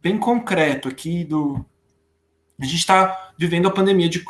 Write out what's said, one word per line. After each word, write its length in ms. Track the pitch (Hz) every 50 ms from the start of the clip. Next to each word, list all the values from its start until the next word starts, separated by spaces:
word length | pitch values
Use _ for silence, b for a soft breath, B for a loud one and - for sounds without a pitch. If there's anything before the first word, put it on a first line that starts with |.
bem 160 | _ 170 202
concreto 720 | 214 - 233 240 240 240 - 196 170 156 147 139 135 - 131
aqui 360 | 135 - - 165 170 175 170
do, 380 | 147 151 156 151 143 139 135 - _ _ _ _ _ _ _ _ _ _ _ _ _ _ _ _ _ _ -
a 60 | 135
gente 220 | 131 165 170 -
tá 460 | - 190 190 190 190 - - - - _
vivendo 320 | - 165 170 170 170 180 190
a 20 |
pandemia 380 | 185 196 190 196 196 185 170 165
de, 160 | 165 175 - -